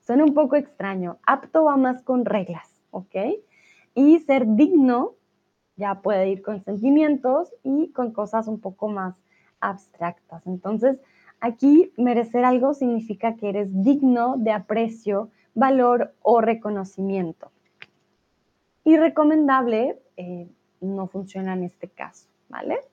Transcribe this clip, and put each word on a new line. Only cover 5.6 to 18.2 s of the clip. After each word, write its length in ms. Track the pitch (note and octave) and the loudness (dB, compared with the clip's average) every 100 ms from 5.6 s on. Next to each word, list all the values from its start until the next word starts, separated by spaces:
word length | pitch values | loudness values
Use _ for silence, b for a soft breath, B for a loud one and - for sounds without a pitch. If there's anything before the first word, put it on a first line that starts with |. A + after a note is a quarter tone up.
| _ - | _ -8
ya 220 | G3+ G3 | -6 -4
puede 260 | G3 G3+ F#3+ | -2 0 0
ir 140 | F#3+ | -2
con 200 | G3 G#3+ | -6 -10
sentimientos 880 | G3 G#3 A#3 C#4+ D4+ C#4 B3+ C#4 F4+ - | -8 -4 2 4 4 0 0 -2 -2 -10
y 260 | C4+ C#4 E4 | -4 -2 -2
con 200 | - A#3+ | -4 -6
cosas 360 | A3+ G#3 A3 A3 | -6 -6 -4 -6
un 120 | A3 | -8
poco 280 | F#3+ F#3 G#3+ | -10 -8 -8
más 260 | G3+ F#3 F3+ _ _ _ _ | -6 -8 -10 _ _ _ _
abstractas. 880 | G3 G3 _ _ E3+ F3 _ E3 F3+ | -8 -8 _ _ -10 -10 _ -16 -10
Entonces, 520 | F3+ F#3+ A3 B3 C4+ b b b b | -10 -6 -2 -2 -2 b b b b
aquí 520 | A#3 A#3 C#4 D4 F#4 - | -8 0 6 6 4 0
merecer 480 | B3 A#3 A3+ B3 | 0 0 0 0
algo 300 | B3+ B3+ C4+ | 2 2 0
significa 640 | C#4 B3+ A#3 A3+ G3 A3+ A3+ | 0 -2 -2 -6 -6 -6 -4
que 120 | G#3 | -6
eres 200 | G3 G3+ F#3+ | -4 -4 0
digno 540 | G3+ C#4+ C4+ A#3+ A#3+ C4+ | 2 2 2 2 0 -2
de 160 | A3+ | -2
aprecio, 800 | G#3+ - A3 A3+ A3+ - G3 A3 _ _ | -2 -2 -4 -4 -6 -4 -4 -4 _ _
valor 600 | - C4 C4+ B3 B3 - _ | 0 2 4 4 2 -2 _
o 180 | - A#3 | 2 2
reconocimiento. 1120 | A3 A3+ A3 G3+ F#3+ - G3 G3 E3+ E3 - _ _ _ - _ _ _ | 2 -2 -4 -8 -8 -8 -6 -4 -6 -8 -20 _ _ _ -20 _ _ _